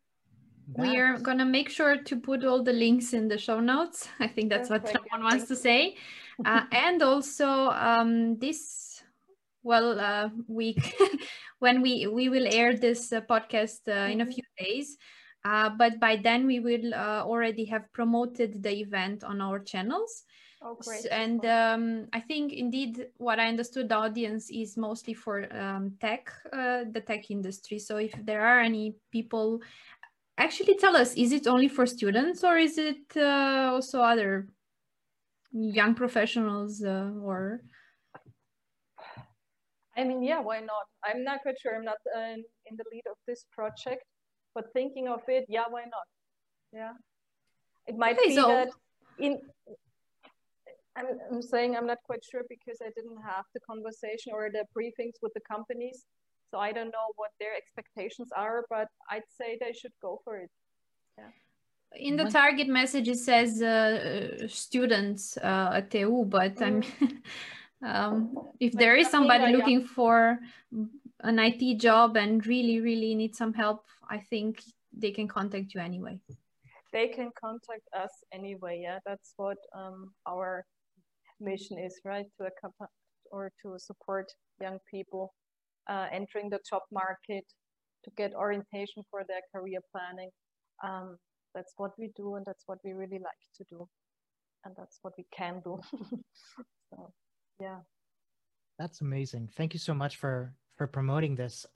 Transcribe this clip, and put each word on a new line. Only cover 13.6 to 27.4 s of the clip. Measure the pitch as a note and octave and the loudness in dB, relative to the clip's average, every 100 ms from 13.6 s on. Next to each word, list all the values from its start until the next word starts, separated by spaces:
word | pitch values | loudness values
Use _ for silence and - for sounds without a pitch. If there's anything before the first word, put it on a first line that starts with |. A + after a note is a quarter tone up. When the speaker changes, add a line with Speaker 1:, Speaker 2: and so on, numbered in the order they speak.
| A3+ - A3 | -2 -4 -4
Speaker 1:
uh, | G3+ G3+ | -2 0
in | G#3+ | 0
a | |
Speaker 3:
Mm-hmm. | A#3+ | -2
Speaker 1:
few | B3 - - | -4 -10 -8
days. | F#3 B3+ C#4+ - - - - _ | -6 -6 -8 -14 -20 -20 -20 _
Uh, | G3+ G#3+ G#3+ | 0 2 2
but | G#3+ A#3 A3+ | 4 4 4
by | A3+ | 2
then | A3 A3+ A#3+ C4 | 4 4 4 4
we | A#3+ | 2
will, | A#3+ A#3+ A#3 | 0 0 -2
uh, | G#3 G#3 G#3+ | -4 -2 -2
already | G#3 A#3 A3+ A3 | -2 0 0 -2
have | G#3 A3 A3 | -4 -4 -6
promoted | - A#3 A#3 B3 B3 A3 G3+ | -2 2 2 0 -2 -2 -2
the | G3+ G3+ | -4 -4
event | G3+ G3 F#3 G#3 | -4 -4 -2 -4
on | - G3+ | -6 -4
our | G3 G3 | -4 -4
channels. | G3 F#3+ G#3 F4+ A4+ - - _ - - | -6 -6 -2 -2 -4 -10 -20 _ -20 -18
Speaker 3:
Oh, | A#3 A#3 | -16 -14
great. | A#3 G#3+ | -12 -8
Speaker 1:
S-, | A3+ | -4
and, | A3 A3+ A#3 | -2 0 0
um, | A3+ A3+ A3+ A3+ A3+ A3+ G#3+ | 2 4 4 2 0 -4 -6
I | A#3 | -8
think | A3+ D4+ C#4+ | -4 -4 -4
indeed | - B3 C4 B3 A#3+ B3 - | -4 -4 -2 -4 -6 -12 -6
what | A#3+ A3 | -2 0
I | A3+ | 2
understood, | A#3 A#3 C4 A3 | 0 -4 -4 0
the | G#3+ | 0
audience | A3 A3+ G#3+ A3 - | 0 -2 -4 -6 -8
is | A3+ G#3 A3+ | -8 -6 -6
mostly | G#3+ A3+ - | -6 -6 -10
for, | A3+ A3 G3+ G3+ | -10 -6 -6 -6
um, | - G3 G3 G3 G3 | -6 -6 -4 -6 -4
tech, | G#3+ B3+ - - - | -4 -4 -8 -16 -10
uh, | C4+ B3+ B3 A3+ | -4 -2 -2 -4
the | A3+ | -8
tech | A3+ G#3+ G#3+ | -6 -6 -6
industry. | G3+ | -6